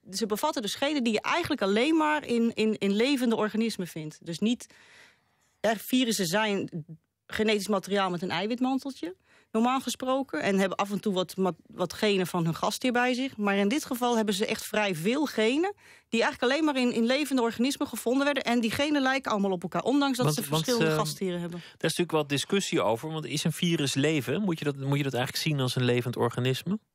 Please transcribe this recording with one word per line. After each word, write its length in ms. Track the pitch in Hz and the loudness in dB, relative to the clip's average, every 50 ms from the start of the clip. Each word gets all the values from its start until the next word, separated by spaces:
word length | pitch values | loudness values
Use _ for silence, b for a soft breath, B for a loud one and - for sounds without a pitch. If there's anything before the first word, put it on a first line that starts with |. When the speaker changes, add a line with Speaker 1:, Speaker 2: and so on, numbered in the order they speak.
| _ - | _ -10
Speaker 1:
ze 160 | 185 190 226 | -4 -4 -2
bevatten 360 | 196 214 208 - 302 311 - | -2 -2 0 0 -2 -2 -2
dus 120 | 214 202 - | -4 -4 -4
genen 300 | - 277 285 311 285 233 | -2 0 0 0 0 0
die 80 | 233 | 0
je 80 | 214 - | 0 0
eigenlijk 420 | - - 277 330 349 - 311 240 | 0 0 0 0 0 -2 -2 0
alleen 340 | 202 190 202 214 247 311 320 | 0 2 2 2 4 4 4
maar 300 | 320 311 302 302 302 - | 4 4 2 0 -2 -2
in, 280 | - 240 233 233 233 - | 0 0 2 2 0 2
in, 240 | - 214 220 214 - | 0 0 0 0 0
in 140 | - 202 | 0 0
levende 440 | 196 208 233 277 294 247 254 233 226 | 2 2 2 2 2 2 2 0 2
organismen 500 | - 208 214 - 220 226 226 - - 180 | 2 0 0 0 0 -2 -2 -2 -6 -8
vindt. 320 | 160 - 165 156 156 - - | -8 -8 -10 -10 -10 -12 -12
Dus 160 | - 165 170 - | -10 -10 -4 -2
niet, 280 | 208 220 247 - - b b b b b b b b b b b b b b b b b b b | 0 0 0 -2 -6 b b b b b b b b b b b b b b b b b b b
er, 160 | - 202 226 | 0 0 0
virussen 500 | 196 - - - 254 262 226 208 - 196 | 0 -2 0 2 2 4 2 0 0 0
zijn 580 | 160 165 214 220 214 202 190 - - - 170 151 - 160 - _ _ _ _ _ | 0 0 0 2 2 0 -2 -4 -6 -8 -10 -10 -12 -18 -20 _ _ _ _ _
genetisch 420 | - - - 220 214 220 208 190 190 | -10 -2 0 2 2 2 0 0 0
materiaal 420 | 208 190 180 185 196 202 196 185 | -2 -2 0 0 0 0 0 0
met 120 | 180 170 | -2 -4
een 80 | 190 180 | -4 -4
eiwitmanteltje, 840 | - 165 190 214 247 240 254 254 269 262 - 277 262 - - 330 370 _ b b b b b b | -4 -2 -2 -2 -2 -2 0 0 0 -2 -4 -6 -10 -8 -10 -10 -12 _ b b b b b b
normaal 300 | - 220 226 247 262 269 | 0 0 2 2 2 0
gesproken, 600 | - 254 - - 262 254 262 269 269 - - 311 | -2 -4 -6 -4 -2 0 0 0 0 -2 -4 -2
en 160 | - 196 196 190 | 0 2 2 2
hebben 200 | 202 190 - - | 2 2 0 -2
af 120 | 202 196 | -2 -2
en 100 | 208 185 | -2 -4
toe 120 | - 220 | -2 -2
wat 240 | 190 185 185 - - | 0 0 -2 -2 -2
ma-, 200 | - 190 185 165 - - | 0 0 0 0 -4 -16
wat 260 | _ - - 180 170 | _ -4 -4 -4 -4
genen 340 | - - - 214 202 185 180 | -2 0 0 2 2 2 0
van 180 | 165 - 180 165 | 0 0 0 0
hun 100 | 165 160 | 0 0
gastheer 380 | - - - 214 - - 254 | 0 -2 -2 -2 0 -2 0
bij 220 | 226 240 247 254 254 | 2 2 2 2 0
zich. 220 | 240 262 269 - | -2 -4 -6 -4
Maar 200 | - 208 202 202 | -2 -2 0 2
in 120 | 202 202 202 | 2 2 2
dit 160 | 247 302 - | 2 0 -2
geval 320 | - 269 240 247 240 240 | -4 -4 -2 0 2 2
hebben 180 | 220 220 208 208 | 2 2 0 0
ze 120 | 185 214 | 0 0
echt 180 | - 220 - - | -2 -2 -6 -6
vrij 300 | - - 214 214 202 185 | -4 0 0 0 0 0
veel 320 | 151 160 208 247 294 302 | 0 0 0 2 2 0
genen 480 | 240 - 220 220 220 262 294 349 403 415 B B B B B B B | -2 0 2 2 4 4 2 2 0 -2 B B B B B B B
die 140 | - 226 | 0 2
eigenlijk 300 | 220 277 285 - - 247 | 2 2 0 0 0 0
alleen 120 | 269 311 320 | 2 2 2
maar 120 | 294 277 | 2 2
in, 160 | 262 254 247 | 2 2 2
in 120 | - - 226 | 2 2 2
levende 380 | 233 262 285 302 254 277 254 | 2 2 2 0 0 2 2
organismen 440 | 226 233 220 - 240 277 277 - 285 | 2 0 0 0 0 0 0 -2 -6
gevonden 380 | - - 214 - 233 254 277 277 | -6 -6 -4 -2 0 2 2 2
werden. 200 | 285 285 277 - | 2 0 0 0
En 160 | 220 240 247 | 0 0 2
die 100 | 226 226 | 0 0
genen 320 | - - 285 311 302 294 | 0 0 0 2 2 2
lijken 300 | 262 254 269 269 262 - | 2 2 0 0 0 -2
allemaal 180 | 214 208 196 196 | 0 0 2 0
op 120 | 190 175 | 0 -2
elkaar, 200 | - 180 - 170 | -4 -4 -4 -2
ondanks 340 | - - 269 285 285 277 262 | 0 2 4 4 4 2 2
dat 100 | 233 208 | 2 2
Speaker 2:
Want, 100 | 151 151 | 2 2
Speaker 1:
ze 140 | - - 131 | 0 -2 -2
Speaker 2:
want, 140 | 143 160 160 | -2 -2 2
Speaker 1:
verschillende 300 | - 247 233 165 160 156 | 2 2 2 4 2 2
Speaker 2:
eh, 60 | 156 | 2
Speaker 1:
gastheren 400 | 156 156 151 - 196 185 175 175 | 0 -2 -4 -4 -4 -4 -4 -4
hebben. 180 | 170 170 170 170 | -6 -8 -10 -12
Speaker 2:
daar 100 | - - | -14 -16
is 100 | - _ | -10 _
natuurlijk 300 | - 165 - - 180 165 | -2 -2 0 0 -2 0
wel 160 | - 156 147 | 2 0 0
discussie 560 | 139 143 139 - - 202 202 190 - - 147 | 2 0 -2 0 0 0 0 0 0 0 2
over, 280 | 90 101 113 113 - 156 | 2 2 2 0 -2 -6
want 160 | 160 160 151 | -6 -6 -6
is 180 | - 139 151 - | -4 -4 -2 -2
een 80 | 170 | -2
virus 420 | 151 - 180 175 165 156 143 131 - | -2 0 0 0 2 2 0 0 2
leven? 480 | 135 135 151 160 151 117 117 135 185 | 2 2 2 2 2 0 0 -2 0
Moet 160 | 214 185 170 - | 0 0 -2 0
je 60 | - | -2
dat, 120 | 147 139 | -4 -4
moet 200 | 139 135 139 139 | -2 -2 0 0
je 60 | 139 | 0
dat 120 | 147 135 123 | 0 0 0
eigenlijk 300 | 120 127 135 - - - | 0 -2 -2 -4 -4 -2
zien 160 | 160 151 139 | 0 0 0
als 160 | 131 123 - | 0 0 0
een 80 | 131 127 | 0 2
levend 320 | 123 123 123 120 127 120 | 2 2 2 0 -2 -2
organisme? 600 | - 117 117 - - 123 127 131 - - 170 196 220 _ _ | 0 0 0 0 0 0 0 -2 -2 -2 -4 -4 -4 _ _